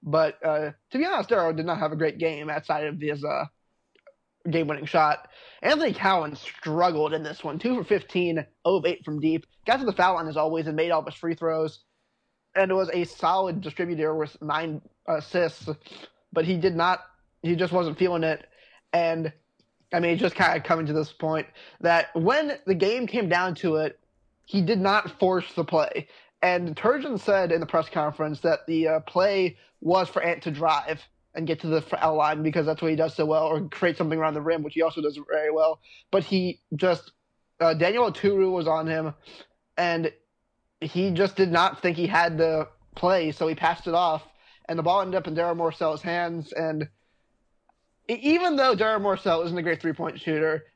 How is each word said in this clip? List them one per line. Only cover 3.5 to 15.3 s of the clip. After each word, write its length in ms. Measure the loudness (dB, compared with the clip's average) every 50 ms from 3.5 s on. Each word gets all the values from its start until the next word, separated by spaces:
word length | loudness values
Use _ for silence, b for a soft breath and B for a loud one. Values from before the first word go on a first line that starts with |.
| -10 _ _ _ _ _ _ _ _ _ _ -20 _ _ _ _ _ _ _ -2
game-winning 360 | 0 0 0 0 -4 -6 -6
shot. 420 | 0 2 4 4 4 2 -2 -4 B B B B B B B
Anthony 320 | 0 2 2 2 2 0 -2
Cowan 420 | 0 0 2 2 2 0 -2 -6
struggled 800 | -10 -14 -18 -18 -10 -6 -4 0 2 2 2 2 2 0 0 0
in 100 | -4 -4
this 200 | -8 -10 -8 -8
one, 160 | -8 -8 -4
two 160 | -2 -2 -2
for 80 | -2 0
fifteen, 640 | 0 0 0 0 -2 -2 -2 0 0 -2 -2 -4 -8 _ _ _
oh 140 | 2 2 2
of 80 | 2
eight 180 | 0 -2 -2 -6
from 160 | -8 -6 -2
deep. 260 | 0 0 0 0 -4 _ _ _ _
Got 140 | 0 0 0
to 60 | 0
the 60 | -2
foul 240 | 0 2 2 4 2
line 120 | 2 -2 -2
as 100 | -2 0
always 300 | 0 0 0 -2 -2 -2
and 80 | -2
made 160 | -2 0 2
all 80 | 0 0
of 60 | -2
his 100 | -4 -10
free 200 | -8 -6 -6 -6
throws, 440 | -2 -2 -2 -2 -2 -2 -4 -6 -12 _ _ _ _ _ _ _ _ _ _ _ _ _ _ _
and 200 | 0 0 2 2
was 140 | 0 0 0 0
a 100 | -2 -2
solid 580 | -4 -6 -2 0 2 2 2 0 -2 -4 -6
distributor 540 | -8 -8 -6 -6 -4 -4 -2 -2 -2 -2 -2
with 240 | -2 -4 -6 -8 -12
nine 400 | -6 -4 -4 -2 -2 -4 -8 -10 -12 -16 _ _ _ -4
assists, 640 | -4 -4 -4 -4